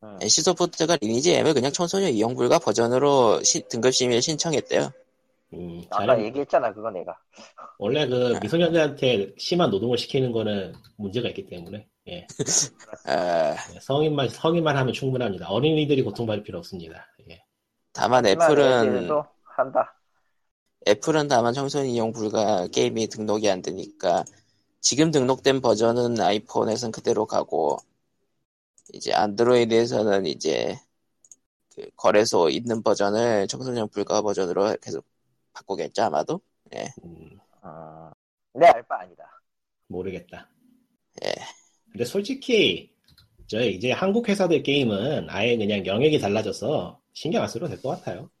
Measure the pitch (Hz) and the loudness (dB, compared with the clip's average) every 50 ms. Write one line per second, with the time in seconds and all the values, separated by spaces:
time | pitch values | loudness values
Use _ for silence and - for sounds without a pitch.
0 | - - - 95 95 107 - - - - 180 - 180 175 - - 165 156 170 165 | -20 -18 -12 -8 -2 0 0 2 2 2 2 2 0 -2 0 -2 0 0 0 0
1 | - 107 113 117 139 175 165 131 113 135 160 135 117 139 151 - 180 175 - 196 | 0 0 -2 2 2 4 4 4 4 4 2 2 2 0 0 -2 -4 -2 0 0
2 | 196 180 127 107 104 117 127 127 127 123 143 165 - - 104 101 117 117 123 127 | 0 2 2 2 0 0 0 0 2 4 4 4 4 2 2 2 2 2 2 2
3 | 135 143 143 135 123 113 98 78 - - - - - - - 120 113 127 131 - | 4 4 6 6 6 6 4 4 2 0 0 0 -2 -6 -6 0 2 2 2 2
4 | 127 123 123 113 - - 160 147 - 170 156 123 - - - 90 147 139 139 - | 2 2 2 2 0 0 -2 -4 -2 -2 -2 -2 -2 0 0 0 0 -2 -6 -14
5 | _ _ _ _ _ _ _ _ _ _ - 85 90 87 85 85 87 - - 101 | _ _ _ _ _ _ _ _ _ _ -16 -14 -14 -12 -12 -14 -14 -6 -4 -2
6 | 101 107 127 113 107 107 123 139 143 - - 170 131 117 98 104 107 113 104 90 | 2 2 2 2 2 -4 -4 -6 -6 0 0 0 0 0 -6 -6 -10 -8 -8 -8
7 | 82 87 87 - _ _ _ - - - _ - - - - _ - 104 131 151 | -10 -10 -12 -14 _ _ _ -20 -20 -20 _ -20 -20 -20 -14 _ -4 -2 -2 -2
8 | 151 123 127 123 123 123 117 - - 104 160 165 175 165 165 170 156 147 135 - | -2 -2 0 0 0 0 0 -2 -2 -2 0 2 2 2 2 2 2 0 0 0
9 | - 131 123 104 98 - - _ - - 185 175 175 139 101 95 104 120 123 113 | 0 2 2 2 0 -4 -8 _ -6 -2 0 2 2 2 2 0 0 0 -2 -2
10 | - - - 139 131 127 117 113 110 107 104 101 95 90 - - _ - _ _ | -4 -2 -2 -2 0 0 -2 -2 -2 -2 -4 -4 -6 -8 -12 -18 _ -20 _ _
11 | 104 98 95 123 113 110 - - 98 - 92 87 87 90 98 104 - _ _ _ | -10 -6 -6 -4 -6 -6 -8 -8 -14 -14 -14 -16 -14 -14 -16 -16 -18 _ _ _
12 | _ - 87 87 - _ - - - - - - - - _ _ - - 107 - | _ -16 -16 -16 -16 _ -10 -10 -6 -2 -2 -2 -2 -4 _ _ -6 -6 -6 -6
13 | - - 67 87 90 90 87 85 80 76 78 78 - - 90 85 - - 135 139 | -4 -2 -2 -2 0 0 0 0 0 0 -2 -4 -8 -14 -18 -20 -6 -4 -2 0
14 | 156 156 151 143 135 113 - - - 160 165 175 160 151 143 139 131 123 110 - | 0 0 0 -2 -4 -4 -6 -2 -2 0 0 2 2 0 0 0 0 -2 -2 -4
15 | - 135 131 123 123 110 95 87 85 - 95 110 135 156 160 156 151 139 143 131 | -4 -4 -2 -2 -2 -4 -6 -8 -6 -4 -2 0 2 2 2 2 2 2 2 0
16 | 127 - 104 - 120 110 107 101 104 - 95 87 85 - - 92 85 80 80 82 | 0 -2 -2 -6 -4 -4 -4 -6 -6 -10 -12 -12 -12 -12 -14 -14 -14 -14 -18 -20
17 | - _ _ _ 110 104 85 - _ _ _ _ _ _ _ _ _ _ _ - | -20 _ _ _ -20 -20 -20 -20 _ _ _ _ _ _ _ _ _ _ _ -2
18 | - 104 120 127 123 104 95 - 170 160 151 139 143 131 127 123 113 107 104 98 | 0 4 4 4 6 6 4 6 6 4 6 6 6 6 6 4 4 2 2 0
19 | - - 156 147 151 - _ _ _ - - - 131 135 131 - 113 - - _ | -2 0 -2 -2 -2 -4 _ _ _ -14 -4 -4 -4 -2 0 -2 -2 -2 -4 _
20 | _ _ _ _ _ _ _ _ _ _ _ _ _ _ _ _ - - 104 - | _ _ _ _ _ _ _ _ _ _ _ _ _ _ _ _ 2 2 2 2
21 | - - 156 156 147 143 139 120 117 117 120 131 139 139 139 143 139 131 120 120 | 2 0 2 2 2 4 4 4 4 4 0 -2 -4 -4 -2 -2 -2 -2 0 0
22 | 113 113 113 117 110 107 107 110 107 101 107 92 90 92 - 127 127 123 117 113 | -2 -2 -4 -4 -6 -2 0 0 2 2 2 0 0 -2 0 0 0 0 0 -2
23 | 113 101 - - 107 104 104 107 107 104 95 92 85 - 85 95 98 - - _ | -4 -4 -4 -8 -4 -2 -2 0 2 2 0 0 -2 -8 -8 -8 -10 -14 -14 _
24 | - 92 87 92 - - _ _ _ _ _ _ _ _ _ _ - - - 123 | -2 0 0 0 -2 -6 _ _ _ _ _ _ _ _ _ _ -4 -2 2 2
25 | 156 165 151 151 127 123 131 127 - 139 135 135 127 123 110 104 113 117 117 123 | 2 4 4 2 2 2 0 0 2 0 0 2 2 2 2 4 4 2 2 2
26 | 123 120 120 113 98 82 101 107 104 _ - 113 110 107 107 113 120 117 110 - | 0 0 0 0 2 2 0 0 -4 _ -2 -2 0 0 -2 -4 -4 -6 -8 -6
27 | - - 117 104 107 - - 95 80 - - 76 80 73 69 - - _ _ _ | -2 -2 0 0 0 0 0 -2 -2 -2 -2 -2 0 -2 -2 -4 -6 _ _ _
28 | _ _ _ _ _ _ _ _ _ _ _ _ _ _ _ _ _ - - - | _ _ _ _ _ _ _ _ _ _ _ _ _ _ _ _ _ -20 -18 -12
29 | - - - 92 95 104 101 104 117 120 127 123 120 113 113 113 117 120 127 120 | -6 -2 0 0 0 0 0 2 2 4 6 4 4 4 4 2 2 2 0 0
30 | 107 110 98 98 95 80 69 - - 80 73 60 58 73 92 - _ _ _ _ | 0 2 2 0 0 -2 -4 -4 -2 -2 -2 0 -2 -4 -6 -8 _ _ _ _
31 | _ _ _ _ _ _ - _ _ _ _ _ _ _ _ - - - _ _ | _ _ _ _ _ _ -20 _ _ _ _ _ _ _ _ -18 -18 -18 _ _
32 | - 92 92 104 110 117 - 101 85 80 69 80 120 120 113 113 110 - 101 - | 2 4 6 6 4 4 4 4 4 4 2 0 -2 -4 -4 -2 0 0 0 2
33 | 101 101 104 110 117 120 113 104 98 98 - - 131 131 123 117 110 104 _ 104 | 2 0 2 2 2 2 2 0 0 -2 -4 -8 -6 -6 -4 -4 -4 -4 _ -6
34 | 101 - - 107 104 104 101 87 95 87 90 90 98 107 104 - - - 92 78 | -4 -2 0 0 0 0 -2 -2 -2 -2 0 0 0 0 -2 -4 -6 -10 -12 -12
35 | - _ _ _ _ _ _ _ _ _ _ - - _ 98 85 82 71 _ - | -12 _ _ _ _ _ _ _ _ _ _ -20 -12 _ -8 -8 -8 -8 _ -2
36 | 110 107 76 73 - - 151 185 _ _ _ _ _ _ - - - 123 139 - | -2 0 0 -2 -2 -2 -6 -8 _ _ _ _ _ _ -12 -12 -12 -12 -12 -18
37 | - 170 170 - - - - 98 _ _ _ _ _ 92 78 80 80 78 78 80 | -20 -20 -20 -20 -20 -20 -20 -20 _ _ _ _ _ -20 -18 -18 -18 -18 -18 -20
38 | 80 80 - _ _ _ _ _ _ _ _ 120 156 - - 117 123 _ 143 113 | -20 -20 -20 _ _ _ _ _ _ _ _ 8 8 8 8 8 4 _ -8 -8
39 | 90 92 87 76 78 - - - _ _ _ _ _ _ _ _ _ _ - 90 | -8 -12 -20 _ -20 -20 -20 -20 _ _ _ _ _ _ _ _ _ _ -10 -8
40 | 92 98 90 87 - _ - 90 - _ _ _ _ _ _ _ _ _ _ _ | -8 -6 -8 -10 -14 _ -20 -20 -20 _ _ _ _ _ _ _ _ _ _ _
41 | _ _ _ - - - - - - - - _ _ _ _ _ _ _ _ 101 | _ _ _ -10 -6 -6 -6 -6 -8 -18 -18 _ _ _ _ _ _ _ _ -8
42 | 117 113 - 196 202 202 269 269 - - 247 214 175 117 90 - - - _ _ | -8 -4 -4 -6 -4 -4 -8 -10 -4 0 2 4 4 2 2 -2 -8 -16 _ _
43 | _ _ _ _ _ _ _ _ - - - 107 123 113 92 90 101 127 123 - | _ _ _ _ _ _ _ _ -14 -8 -4 -2 -2 -2 -2 -2 -2 -4 -2 0
44 | - 190 202 233 233 - 202 196 190 175 170 139 - - 139 143 139 117 104 95 | 0 0 0 0 0 0 0 0 2 2 2 0 2 2 2 2 2 2 0 0
45 | 104 139 156 117 85 82 78 95 104 120 120 117 107 101 107 101 92 87 95 107 | -2 -2 -2 -4 -6 -6 -4 -2 0 2 2 2 0 0 -2 -2 -2 -2 0 2
46 | 135 156 151 139 107 101 101 107 107 101 95 - - - 151 127 90 82 - _ | 2 4 4 2 0 2 0 0 0 -2 -6 -6 -4 -4 -2 -2 -4 -6 -12 _
47 | _ _ _ - - 147 185 233 139 104 - 117 165 160 104 - - 123 160 175 | _ _ _ -10 -8 -4 -2 -2 -2 -2 -6 -8 -8 -8 -10 -8 -8 -8 -8 -8
48 | - - 95 90 147 - _ _ | -8 -10 -10 -10 -12 -18 _ _